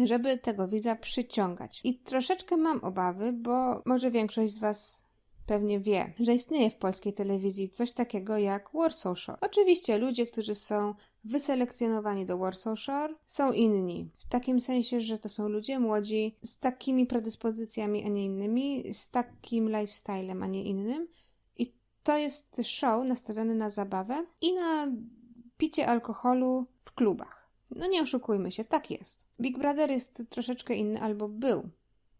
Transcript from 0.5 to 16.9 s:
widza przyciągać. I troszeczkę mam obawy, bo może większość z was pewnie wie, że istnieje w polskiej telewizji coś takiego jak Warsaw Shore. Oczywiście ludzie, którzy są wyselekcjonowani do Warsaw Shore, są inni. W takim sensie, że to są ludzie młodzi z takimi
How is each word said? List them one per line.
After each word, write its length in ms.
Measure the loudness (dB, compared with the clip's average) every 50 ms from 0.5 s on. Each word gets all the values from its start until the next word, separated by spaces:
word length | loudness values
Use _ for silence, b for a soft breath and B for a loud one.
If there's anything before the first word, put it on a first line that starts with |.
| -2 0 0
widza 280 | 0 0 0 0 0 -2
przyciągać. 840 | -2 -4 -4 -2 -2 -2 0 0 0 0 0 -2 -6 -10 -14 -12 -4 -2
I 160 | -2 -2 -2
troszeczkę 580 | -4 -2 0 0 2 2 0 0 0 0 2
mam 220 | 4 4 4 2 0
obawy, 540 | -2 -2 -2 0 0 0 0 0 -2 -2 -2
bo 480 | -2 0 0 2 2 2 2 0 0 2
może 260 | 2 2 2 2 2
większość 420 | 2 2 2 2 2 2 0 0 0
z 60 | 0
was 520 | 0 0 0 -2 -6 -10 -10 -14 -18 _ _ _ _ _ -20 -10 -2
pewnie 340 | 0 0 2 2 2 0 2
wie, 340 | 2 2 2 2 2 -2 -2 2
że 160 | 4 4 4
istnieje 340 | 4 2 2 2 4 4 4
w 60 | 2
polskiej 380 | 0 -2 -2 -2 -2 -4 -4 -2
telewizji 560 | -2 0 0 0 0 0 -2 -2 -2 -4 -4
coś 240 | -2 -2 -4 -2 -2
takiego 440 | -2 -2 -2 -4 -4 -4 -2 0
jak 320 | 2 2 2 0 -2 -6 -4 0
Warsaw 460 | 0 2 2 0 -2 -4 -4 -4 -4
Shore. 180 | -6 -10 -6 -4
Oczywiście 560 | -4 2 4 6 6 6 6 4 4 2 2
ludzie, 280 | 2 2 0 0 0 -2
którzy 300 | -2 -2 -4 -4 -4 -4
są 380 | -6 -4 -2 0 0 0 -2 -4 b b b b _ -6
wyselekcjonowani 1040 | -4 -4 -2 0 0 2 2 0 0 -2 0 0 0 2 0 0 -2 -2 -2 -2
do 120 | -2 -2
Warsaw 420 | -2 -2 -2 -4 -4 -4 -6 -6 -4
Shore, 360 | -4 -4 -4 -2 -4 -4 -6 -12 _
są 260 | -6 -2 2 2 2
inni. 580 | 4 4 4 4 4 2 0 -2 -4 -6 -8 -10 -14
W 120 | -16 -6 -4
takim 300 | -2 -2 2 2 2 2
sensie, 420 | 2 2 0 0 0 0 -2 -2
że 160 | -2 -2 -4
to 120 | -4 -6 -6
są 200 | -6 -4 -2 -2
ludzie 300 | -2 -2 -2 -2 -2 0
młodzi 560 | 2 2 2 0 0 0 0 0 0 -2 -4 _
z 180 | -10 -10 -6 -2
takimi 460 | -2 -2 -2 -2 -2 2